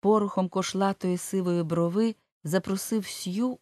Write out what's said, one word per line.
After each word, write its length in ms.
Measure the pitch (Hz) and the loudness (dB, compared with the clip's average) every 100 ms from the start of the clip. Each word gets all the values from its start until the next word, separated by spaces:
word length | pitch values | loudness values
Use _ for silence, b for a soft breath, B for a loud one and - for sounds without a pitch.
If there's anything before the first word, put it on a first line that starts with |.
порухом 480 | 196 214 202 - 185 | 6 4 4 0 -2
кошлатої 680 | 190 185 190 196 196 185 180 | -2 -4 0 0 0 -2 -2
сивої 440 | - 196 180 175 | -2 -2 0 0
брови 520 | 165 170 170 185 226 220 _ _ | 0 0 2 2 0 -2 _ _
запросив 640 | 151 185 180 190 - 226 190 | -2 -2 0 -4 -2 -2 -4
Сью 520 | - - 190 247 247 | -8 -6 -2 -2 -4